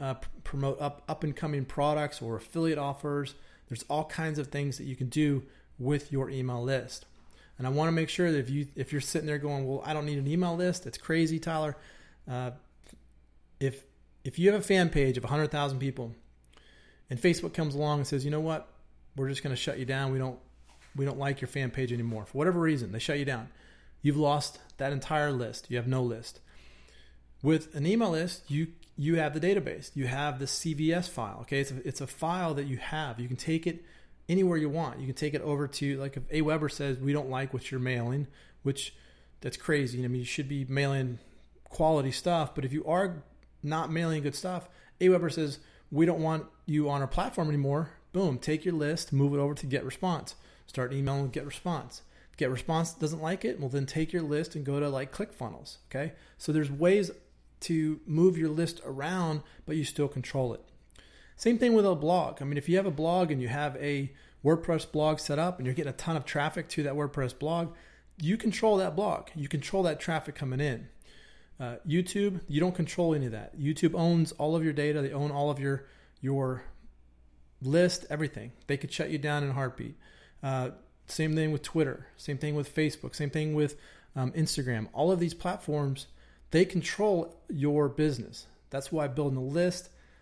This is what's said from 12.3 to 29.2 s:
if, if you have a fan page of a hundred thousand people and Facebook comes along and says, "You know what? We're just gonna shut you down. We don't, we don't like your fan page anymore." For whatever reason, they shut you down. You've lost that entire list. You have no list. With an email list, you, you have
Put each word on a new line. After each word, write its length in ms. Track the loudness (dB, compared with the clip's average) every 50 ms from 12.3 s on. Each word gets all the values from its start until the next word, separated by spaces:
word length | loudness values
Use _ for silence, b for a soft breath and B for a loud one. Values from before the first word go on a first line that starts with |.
| -6 -4 -4 -6 -8 -10 -18 -20 _ -20 -20 -20 -20 -20 -20 -20 -20 -20 _ _ _ -20 -20 -18 -8 -2
if, 240 | -2 -2 -2 -4 -14 -20 _ -20 -20 _ -20 _ -10
if 120 | -8 0
you 140 | 4 6 6
have 80 | 6 6
a 40 | 4
fan 260 | 4 4 6 6 4
page 280 | 4 4 4 4 2
of 60 | 0 -2
a 40 |
hundred 240 | 0 0 0 0 0
thousand 280 | 0 0 0 0 0 -2
people 340 | -2 -2 -4 -4 -8 -8 -10 -14 -18 -20 -20 -20 _ -20 b b b b b b b b b b b b
and 100 | -4 2
Facebook 340 | 4 4 4 4 0 -4 -2
comes 220 | -2 -2 0 0
along 240 | 0 0 2 2 0
and 80 | 0
says, 180 | 0 -2 -2 0
"You 60 | 0
know 80 | 0 0
what? 280 | 0 0 -2 -4 -6 -10 -20 -20 -20 -20 -20 -20 -20 -12 -6
We're 140 | -4 -2 -2
just 120 | -2 -4
gonna 140 | -4 -4 -4
shut 240 | -2 -2 -4 -4 -4
you 60 | -4
down. 260 | -4 -2 -2 0 0
We 80 | 0 0
don't, 200 | -2 -2 -6 -8 -16 -20 -20 -20 -20 -20 -20 -20 -20 -10 -4
we 100 | -2 -2
don't 120 | -2 -2
like 240 | -2 -2 -2 -2 -2
your 60 | -4
fan 240 | -6 -4 -2 -2 -2
page 220 | -2 -2 -2 0 0
anymore." 320 | -2 -2 -2 -4 -4 -8
For 120 | -6 -2
whatever 220 | 0 2 2 4 4
reason, 320 | 4 2 2 2 -2 -4
they 80 | -4 -4
shut 180 | -2 0 0
you 80 | 0 0
down. 240 | -2 -2 -4 -6 -10 b b b b b b b b b b 2
You've 140 | 2 4
lost 420 | 4 4 4 4 2 0 -4 -8 -12 -20 -18 -8
that 140 | -4 -4 -2
entire 400 | -2 -4 -2 0 0 2 2 2
list. 340 | 0 0 -2 -4 -6 -10 -8 -4
You 80 | -4
have 100 | -2 0
no 160 | 0 0 2 0
list. 360 | 0 -2 -6 -8 -14 -16 -18 b b b b b b b b b b b b b b b b b b -12 -2
With 320 | 2 2 2 2 2 -4 -6
an 100 | -2 0
email 260 | 2 2 4 2 2
list, 380 | 2 0 0 -2 -4 -8 -8 -4
you, 180 | -2 0 0 -2 -4 -14 -20 -16 -6
you 180 | -2 0 2 2
have 160 | 4